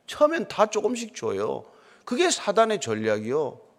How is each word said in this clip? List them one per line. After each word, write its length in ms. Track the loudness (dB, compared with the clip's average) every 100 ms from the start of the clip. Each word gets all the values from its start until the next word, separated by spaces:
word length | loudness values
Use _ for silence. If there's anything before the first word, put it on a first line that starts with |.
| -14
처음엔 420 | 2 2 2 -4
다 200 | 2 2
조금씩 480 | 2 -2 -4 -8 -6
줘요. 500 | -4 -2 -2 -4 -10 -20 -20 -20 -6
그게 240 | 0 2
사단의 500 | 2 0 2 4 2
전략이요. 800 | -2 -2 0 0 0 -2 -2 -6 -20